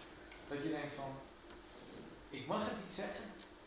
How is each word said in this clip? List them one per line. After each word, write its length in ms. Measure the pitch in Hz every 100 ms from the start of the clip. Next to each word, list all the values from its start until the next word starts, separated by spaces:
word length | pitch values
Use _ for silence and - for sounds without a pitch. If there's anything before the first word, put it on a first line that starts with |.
| - - - - -
Dat 140 | 143
je 80 | 160
denkt 240 | 147 143
van, 180 | 139 135 131 - - - - - - - - - - -
ik 160 | 139 123
mag 180 | 208 220
het 160 | 208
niet 100 | -
zeggen, 300 | - 202 - 202 - - -